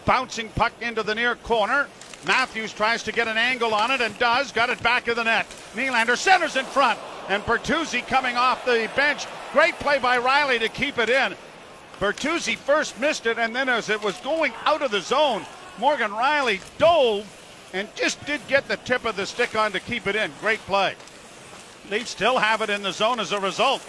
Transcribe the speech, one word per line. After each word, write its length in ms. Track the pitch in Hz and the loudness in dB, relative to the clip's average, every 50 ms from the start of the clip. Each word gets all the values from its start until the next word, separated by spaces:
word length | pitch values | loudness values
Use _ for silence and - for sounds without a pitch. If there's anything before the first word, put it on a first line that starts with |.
| - | 4
Bouncing 460 | - 202 247 254 208 - 220 226 208 | 4 2 2 2 -4 -8 -8 -10 -8
puck 240 | - - 226 233 - - | -2 0 0 0 0 -4
into 200 | 220 233 226 220 | -8 -4 -4 -4
the 120 | 214 196 214 | -2 -2 -2
near 200 | 220 240 247 226 | 0 0 -2 -2
corner. 520 | - - - 233 226 202 208 254 285 277 - - - - - - - - | -4 -2 -2 0 2 2 2 2 0 0 -2 -8 -20 -18 -18 -18 -8 -2
Matthews 480 | 160 196 247 262 - - 220 220 202 - | 0 2 2 0 0 -4 -8 -8 -8 -4
tries 280 | - 214 220 233 214 - | -2 0 0 0 0 -4
to 80 | 214 | -4
get 140 | 202 214 233 | -2 -2 -2
an 120 | 226 220 220 | 0 0 0
angle 340 | 233 247 262 240 233 226 | 0 0 0 0 0 0
on 180 | 220 208 214 247 | 2 0 2 0
it 120 | 269 254 | 0 0
and 160 | 240 214 202 - | 0 -2 0 0
does. 340 | 247 233 233 254 277 226 | 2 2 2 2 0 -2
Got 160 | - 220 233 247 | 0 0 0 0
it 140 | 233 - | 0 0
back 260 | - 226 240 240 - 233 | 0 2 2 2 0 -2
of 80 | 233 | -2
the 80 | 233 233 | 0 0
net. 220 | 226 226 196 170 - - - - - - | 2 2 0 0 -4 -10 -18 -18 -10 -6
Nylander 440 | 214 262 269 254 233 226 233 247 - | -4 -4 0 2 2 2 2 2 2
centers 380 | - 381 370 359 330 285 - | 6 4 6 6 4 0 -2
in 100 | 269 254 | -4 -4
front. 320 | - - 262 277 240 202 - - - - - - - | 0 2 4 4 4 2 -2 -6 -14 -14 -14 -4 -2
And 120 | 190 208 196 | -2 -2 0
Bertuzzi 640 | 208 233 214 - - 277 330 320 - - 247 - | 0 0 0 2 0 0 0 0 -2 -4 -6 -2
coming 300 | - - 262 262 247 240 | 0 0 0 0 2 0
off 300 | 240 247 254 233 - - | 2 2 2 2 0 2
the 240 | 254 240 226 220 202 - | 2 2 2 0 0 0
bench. 320 | 254 277 294 277 - - - - - - - | 2 2 2 2 -2 -6 -12 -12 -14 -14 0
Great 220 | - 262 320 339 330 | 4 4 4 4 2
play 220 | - - 285 294 269 | -2 0 0 2 2
by 200 | 262 247 247 247 | 2 2 2 2
Riley 400 | 240 254 269 285 294 269 247 226 | 4 4 4 4 4 4 2 0
to 100 | 226 214 | 0 -2
keep 300 | - - 247 285 - 240 | -2 -2 -4 -2 0 -2
it 100 | 226 208 | 0 2
in. 260 | 247 269 240 202 160 - - - - - - - - - - - - - | 2 2 2 0 -2 -8 -16 -20 -20 -20 -20 -20 -20 -20 -20 -20 -6 -2
Bertuzzi 560 | 185 202 196 - - 294 339 320 202 208 220 | -2 -2 -2 -2 -2 -2 -2 -2 -2 -4 -4
first 420 | - - - 285 311 262 - - 190 | -4 0 2 2 2 2 -2 -4 -2
missed 240 | 247 302 277 - - | -2 -2 -2 0 0
it, 140 | 233 226 226 | -2 0 0
and 160 | 233 226 226 | -2 -2 0
then 140 | 254 269 262 | -2 0 0
as 200 | 247 220 - - | 0 0 0 -2
it 140 | 214 208 | -2 0
was 140 | 214 208 180 - | 0 -4 -4 -2
going 340 | - 262 311 320 311 262 - - - | -4 -2 0 2 0 0 -2 0 2
out 180 | 269 302 311 | 2 2 2
of 80 | 294 254 | 0 0
the 100 | - - | 0 -2
zone, 460 | - - 233 285 302 277 226 185 139 - - - - - - - | 0 0 2 4 4 2 2 -2 -4 -10 -16 -18 -18 -18 -8 0
Morgan 340 | 220 277 302 247 233 202 | 2 2 2 2 0 -2
Riley 480 | 202 220 247 277 302 294 269 233 202 185 - - - | 0 0 0 2 2 2 2 0 0 -2 -6 -14 0
dove 480 | - 285 330 349 320 262 233 208 202 208 196 - - - - - - - - | 4 6 6 8 6 4 4 2 0 -4 -8 -16 -20 -20 -20 -20 -20 -18 -8
and 160 | - 185 208 - - | -6 -6 -6 -6 -4
just 280 | - 494 311 - - - | -2 -2 -2 -2 -4 -6
did 140 | 277 294 285 - - | -6 -4 -6 -2 0
get 180 | 262 277 262 | 0 0 2
the 100 | - 208 - | 0 -6 -6
tip 260 | - - 254 247 - | -2 -2 -2 0 0
of 100 | 226 202 | -4 -4
the 100 | 185 208 | -4 -6
stick 300 | - - - 240 - - | -6 -2 -2 -2 0 2
on 160 | 220 214 214 | 0 0 0
to 80 | 190 175 | -2 -4
keep 280 | - - 240 226 180 196 | -6 -6 -8 -4 -4 -2
it 80 | 196 | -2
in. 160 | 214 208 170 139 - | 0 -2 -4 -4 -4
Great 180 | 170 208 220 208 | -2 -2 -2 -2
play. 360 | - - 190 196 190 156 - - - - - - - - - - - - - - - - - - - - | -2 0 0 2 2 0 -2 -6 -16 -20 -20 -20 -20 -20 -20 -20 -20 -20 -20 -20 -20 -20 -20 -20 -10 -6
Leafs 200 | 202 233 240 - | -6 -4 -4 -6
still 280 | - - 185 233 262 233 | -4 0 2 2 2 4
have 240 | 202 214 226 208 | 2 2 2 0
it 60 | 220 208 | 0 -2
in 140 | 202 202 | -2 -2
the 100 | 202 190 | -4 -6
zone 280 | 170 - 208 226 254 233 | -2 0 0 0 0 0
as 100 | 196 147 | -2 -4
a 80 | 196 202 | -4 -2
result. 420 | 190 190 165 - 220 269 247 175 - | -2 -2 0 2 2 2 2 -2 -6